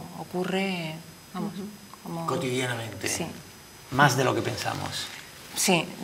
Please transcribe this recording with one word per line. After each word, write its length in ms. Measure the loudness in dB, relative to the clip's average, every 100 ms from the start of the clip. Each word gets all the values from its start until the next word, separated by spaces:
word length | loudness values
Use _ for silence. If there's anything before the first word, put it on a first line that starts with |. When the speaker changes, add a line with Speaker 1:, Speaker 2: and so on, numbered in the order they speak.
| -10 -12
Speaker 1:
ocurre, 800 | -6 -2 0 2 0 0 -4 -8 -12 -18 -10
vamos, 200 | -4 -4
Speaker 2:
Ujú. 100 | -4 -8 -10 -16 -14
Speaker 1:
como 220 | -8 -4 0
Speaker 3:
Cotidianamente. 840 | 0 0 0 0 -2 -4 -4 -2
Speaker 1:
Sí. 180 | -2 -2 -6 -14 -18 -18 -18 -4
Speaker 3:
Más 240 | 6 8 8
de 80 |
lo 100 | 6
que 80 | 4
pensamos. 680 | 2 0 -2 -2 -2 -4 -6 -10 -14 -16 -10 0
Speaker 1:
Sí, 280 | 6 6 4 -4